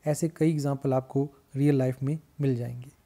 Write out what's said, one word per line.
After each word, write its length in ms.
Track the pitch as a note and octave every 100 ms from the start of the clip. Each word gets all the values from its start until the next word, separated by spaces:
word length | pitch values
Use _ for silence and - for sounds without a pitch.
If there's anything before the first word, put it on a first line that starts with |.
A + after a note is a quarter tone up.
| D3+
ऐसे 220 | D3 E3
कई 220 | - D#3
एग्जांपल 440 | D#3 C#3 C3+ C#3+
आपको 360 | C3 B2+ C3+ C#3+ - _ C3+
रियल 180 | C#3+
लाइफ 280 | C#3 C3 B2+
में 160 | C3+ D#3 - -
मिल 160 | C#3 A#2+
जाएंगे। 420 | A#2+ B2 C3 _